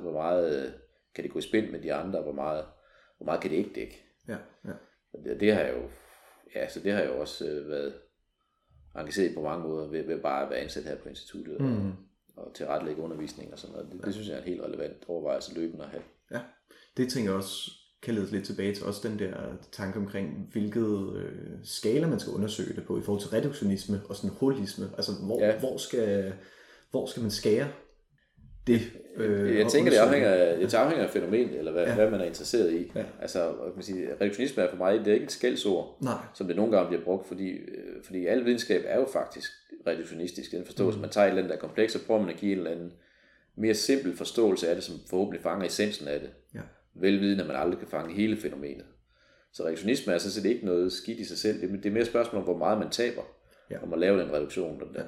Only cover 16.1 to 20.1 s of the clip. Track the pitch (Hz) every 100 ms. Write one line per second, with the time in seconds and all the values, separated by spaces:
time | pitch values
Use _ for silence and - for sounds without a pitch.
16.1 | _ - 120 - - _ - _ - 123
17.1 | 135 104 98 98 - - - _ _ -
18.1 | 110 95 101 - 101 98 101 - 101 113
19.1 | 104 95 - - 92 - - 98 104 101